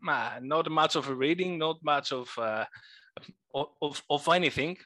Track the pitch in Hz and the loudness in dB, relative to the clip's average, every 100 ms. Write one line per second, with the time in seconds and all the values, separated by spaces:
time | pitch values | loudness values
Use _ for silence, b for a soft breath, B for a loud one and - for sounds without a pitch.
0 | 180 143 110 110 127 156 160 160 156 165 | 0 0 -2 -6 -2 0 0 2 4 2
1 | 135 131 135 175 185 175 156 160 151 143 | -2 0 0 2 0 -2 -2 -2 0 0
2 | 139 135 123 - 113 110 107 B B B | 0 -6 -6 -6 -4 -2 -4 B B B
3 | B - - - _ 139 147 _ 151 139 | B -20 -20 -20 _ -6 -6 _ -6 -6
4 | - 147 156 175 165 - 139 180 | 0 0 4 4 4 0 -4 -4